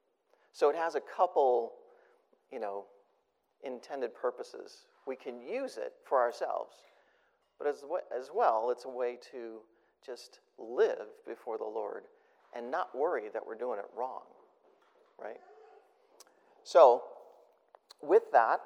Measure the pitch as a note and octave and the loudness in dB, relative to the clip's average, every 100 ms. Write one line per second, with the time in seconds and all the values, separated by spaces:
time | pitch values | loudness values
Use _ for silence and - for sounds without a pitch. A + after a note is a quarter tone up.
0 | _ _ _ _ _ - D3 E3 E3 D3+ | _ _ _ _ _ 2 2 2 -2 -4
1 | - - F3+ E3+ C3+ A#2+ A#2 - - - | -6 0 2 4 4 4 0 -8 -20 -20
2 | _ _ _ _ _ C3 G#2+ G2+ G2 - | _ _ _ _ _ -8 -8 -8 -12 -20
3 | _ _ _ _ _ _ C3+ B2 - C#3+ | _ _ _ _ _ _ -10 -10 -10 -8
4 | A#2+ - B2 - B2 G#2+ F#2 - _ _ | -8 -4 -6 -6 -12 -14 -16 -20 _ _
5 | - B3+ C#3+ A#2+ B2+ B3 C4 - - - | -10 -10 -12 -12 -8 -8 -8 -8 -10 -12
6 | - C3+ A#2+ - C#3+ - - - _ _ | 0 2 2 0 -4 -4 -6 -14 _ _
7 | _ _ _ _ _ - D3 C3+ C#3 F3 | _ _ _ _ _ -4 -4 -4 -6 -8
8 | - B2 C3+ F#3+ G3 A2 A#2+ B2 C3 B2 | -6 -8 -4 2 4 4 0 -2 -6 -4
9 | B2 B2 - C3 A#2 A2+ - _ _ _ | -4 -4 -12 -14 -12 -14 -20 _ _ _
10 | - A#2+ - - _ - A2+ C3+ G#3+ - | -16 -16 -16 -20 _ -16 -4 2 2 2
11 | G#2+ - - A#2 - A2 A2 A2 G#2 G2+ | -10 -16 -14 -12 -8 -8 -6 -6 -6 -8
12 | - _ _ _ _ A#2+ A#2+ E3 - B2+ | -14 _ _ _ _ -12 -6 -4 -4 -2
13 | D#3+ C#3+ G#2 G#2+ - A2 B2 G#2 - G2+ | -2 -2 -6 -8 -10 -8 -6 -6 -8 -8
14 | B2+ A2+ - - _ _ _ _ _ _ | -8 -10 -16 -20 _ _ _ _ _ _
15 | _ - A2 A#2 - - - - _ _ | _ -16 -16 -14 -20 -20 -20 -20 _ _
16 | _ - - _ _ _ - F3+ C#3 B2 | _ -20 -20 _ _ _ 4 10 10 8
17 | - - - - _ _ _ - - - | 0 -18 -20 -20 _ _ _ -20 -20 -10
18 | D3 G#3+ - C3+ A2+ E3 | 4 4 6 4 4 2